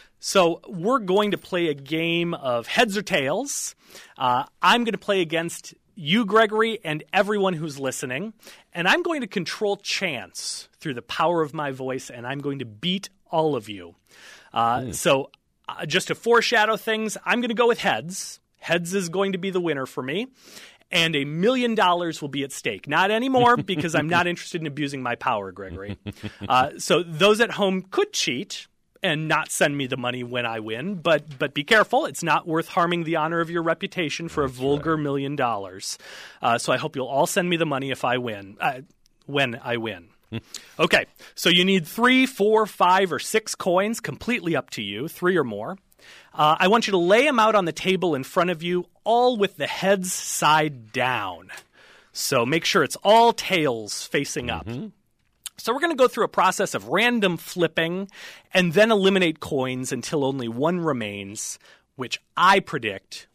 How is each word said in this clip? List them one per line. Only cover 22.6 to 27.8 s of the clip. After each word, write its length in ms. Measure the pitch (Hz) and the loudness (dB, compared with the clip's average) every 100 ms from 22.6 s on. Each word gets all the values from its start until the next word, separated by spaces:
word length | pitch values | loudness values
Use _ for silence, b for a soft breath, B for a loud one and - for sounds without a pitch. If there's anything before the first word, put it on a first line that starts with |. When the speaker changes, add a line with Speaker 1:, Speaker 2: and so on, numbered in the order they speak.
| 131 98 - | -6 -6 -2
Speaker 1:
Not 220 | 156 196 | 0 2
anymore, 460 | 220 269 254 240 240 | 0 2 4 4 4
Speaker 2:
<laughs> 140 | 185 | 2
Speaker 1:
because 240 | 170 165 160 | -2 0 0
I'm 140 | 151 | 2
not 180 | 175 175 | 2 0
interested 340 | 170 - 175 | -2 -8 -8
in 60 | 156 | -8
abusing 340 | 139 139 139 | -6 -6 -4
my 140 | 123 120 | -6 -4
power, 360 | 135 110 95 | -2 -2 -4
Gregory. 460 | 92 95 95 101 98 107 - 107 B 101 | -10 -12 -10 -10 -12 -12 -12 -12 B 0
Uh, 240 | 127 127 - | 2 2 -2
so 240 | - 165 | 0 0
those 380 | 170 156 202 220 | 0 2 4 4
at 100 | 226 | 2
home 300 | - 202 190 | 0 0 0